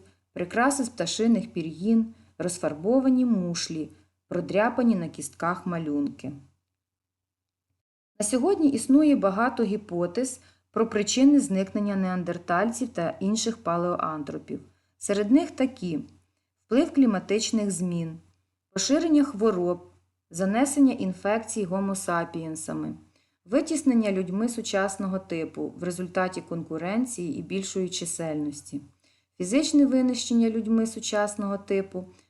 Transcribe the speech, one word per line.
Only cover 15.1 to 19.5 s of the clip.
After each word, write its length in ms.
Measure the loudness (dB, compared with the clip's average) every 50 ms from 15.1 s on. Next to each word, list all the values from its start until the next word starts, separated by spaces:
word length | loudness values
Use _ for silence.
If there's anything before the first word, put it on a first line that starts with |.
| -2 0 2 4
них 200 | 4 4 4 2
такі: 500 | -2 -2 -2 -2 -2 -6 -6 -4 -4 -6 -8 -10 -18 _ _ _ _ _ _ _ _ _ _
вплив 260 | 0 2 2 2 2
кліматичних 800 | 4 4 4 4 4 0 -2 -2 -2 -2 -2 -2 -2 -2 -2 -2
змін, 480 | -4 -4 -4 -4 -4 -4 -4 -6 -8 -12 _ _ _ _ _ _ _ _ _ _
поширення 540 | -6 -4 0 2 2 2 4 4 4 4 4
хвороб, 640 | 2 0 0 2 2